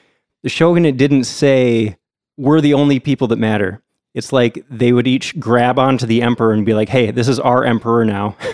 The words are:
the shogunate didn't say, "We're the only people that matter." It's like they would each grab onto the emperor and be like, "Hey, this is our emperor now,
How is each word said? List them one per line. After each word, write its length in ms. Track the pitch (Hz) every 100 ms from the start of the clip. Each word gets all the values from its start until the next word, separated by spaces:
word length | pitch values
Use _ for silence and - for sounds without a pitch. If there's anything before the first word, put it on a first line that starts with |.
| _ _ _ _
the 40 | 120
shogunate 480 | - 165 175 160 127
didn't 300 | 139 139 120
say, 720 | - 143 131 123 117 107 - _ _ _ -
"We're 240 | 135 156
the 140 | 147 143
only 240 | 143 135
people 280 | 151 131 120
that 120 | 113
matter." 420 | 110 104 95 101 _ _ _
It's 180 | - -
like 320 | 131 120 - -
they 240 | 113 120
would 140 | 123 123
each 300 | 127 - 156
grab 380 | 110 123 127 127
onto 280 | 131 127 117
the 160 | 117
emperor 320 | 120 120 113
and 120 | 107 104
be 100 | 107
like, 120 | 110
"Hey, 220 | 131 110
this 160 | 123 120
is 120 | 120
our 260 | 127 123 127
emperor 400 | 113 117 117 110
now, 320 | 101 104 - 101